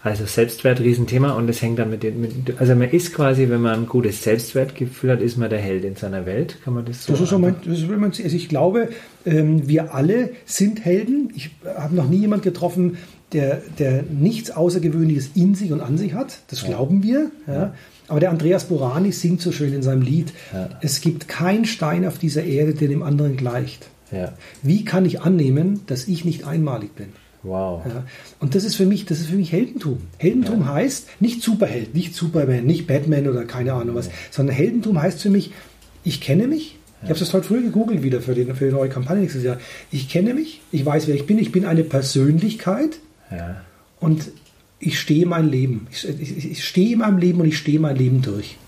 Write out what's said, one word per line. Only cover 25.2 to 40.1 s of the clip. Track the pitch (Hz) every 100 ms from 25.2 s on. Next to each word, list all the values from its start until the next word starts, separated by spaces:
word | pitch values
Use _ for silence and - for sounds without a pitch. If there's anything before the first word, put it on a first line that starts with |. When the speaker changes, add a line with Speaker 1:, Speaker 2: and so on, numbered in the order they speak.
Speaker 2:
annehmen, | - 185 135 135 180 202 -
dass | 127 -
ich | 170 170
nicht | 139 139
einmalig | 160 151 117 104
bin? | - 101 - _ _ 95
Speaker 1:
Wow. | 92 95 85 101
Speaker 2:
Ja. | 131 127 - - -
Und | 139 190
das |
ist | 202 -
für | 190
mich, | 208 -
das | 156
ist | 160
für | 190
mich | 165
Heldentum. | 170 254 240 156 120 - -
Heldentum | 170 254 220 226
Speaker 1:
Ja. | 139 143
Speaker 2:
heißt | 262 - - -
nicht | 220 240
Superheld, | 226 208 - 123 110
nicht | 147 180 -
Superman, | 165 165 131 127 120
nicht | 170 -
Batman | 165 151 143 139
oder | 120
keine | 117 127 123
Ahnung | 127 117 120
was, | 123
Speaker 1:
Ja. | - -
Speaker 2:
sondern | - 135 135
Heldentum | 190 233 214 175
heißt | 175 185
für | 208
mich, | 196 - - - - - - 180
ich | -
kenne | - 151 247
mich. | 311 - - - _
Ich | 180
Speaker 1:
Ja. | 160
Speaker 2:
habe |
es | 170
heute | 190 185
früh | 226
gegoogelt | 240 180 226 190
wieder | 135 123
für, | 120
den, | 123 123 131
für | 135
die |
neue | 135 135
Kampagne | 135 127 196
nächstes | 185 131
Jahr. | 123 123 - - -
Ich | 143
kenne | 131